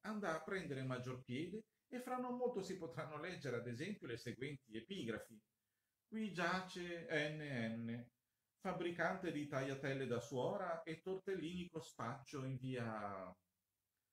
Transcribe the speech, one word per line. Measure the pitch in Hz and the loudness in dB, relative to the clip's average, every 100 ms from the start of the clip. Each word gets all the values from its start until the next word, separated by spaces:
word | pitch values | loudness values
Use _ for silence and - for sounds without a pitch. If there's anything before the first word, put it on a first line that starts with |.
andrà | 202 214 190 160 | -4 0 2 0
a | |
prendere | - 190 151 131 | 0 0 0 0
maggior | 131 123 123 123 | 0 0 0 -4
piede | - 123 180 214 - _ - | -2 -2 0 -4 -8 _ -8
e | 247 | -4
fra | 247 254 | 0 0
non | 247 247 | 2 2
molto | 247 196 | 2 2
si | 185 175 | 0 -2
potranno | 165 165 147 151 | -2 -2 -4 -2
leggere | 175 170 131 120 | -4 -2 0 0
ad | 123 | 0
esempio | 117 185 208 - | -2 -2 -2 -4
le | 117 | -4
seguenti | 120 113 143 143 - 110 | -2 -2 -2 -4 -6 -6
epigrafi. | - 196 113 107 - - _ _ _ _ _ _ - | -4 -2 0 -2 -4 -16 _ _ _ _ _ _ -6
Qui | 220 214 | -2 0
giace | 165 170 185 180 180 175 170 165 | 2 4 4 0 -4 -4 -4 2
N | 156 151 156 147 123 113 113 117 | 4 4 0 0 2 2 0 -2
N, | 120 120 _ _ _ _ _ | -4 -6 _ _ _ _ _
fabbricante | 190 180 175 170 170 190 175 | -2 0 0 4 2 2 0
di | 147 143 | 0 0
tagliatelle | 135 139 135 143 135 127 | 0 0 0 0 2 2
da | 113 | 2
suora | - 127 147 202 175 165 | 2 2 4 4 2 0
e | 165 160 | -2 -4
tortellini | 185 190 196 190 156 180 175 | -2 -2 0 0 0 -2 -2
con | 156 | -4
spaccio | - - 117 139 - 143 | -4 -2 -2 -2 -4 -2
in | 131 127 | 0 0
via. | 131 127 113 110 101 95 92 - _ _ _ _ _ _ _ | 0 0 2 0 0 -2 -6 -10 _ _ _ _ _ _ _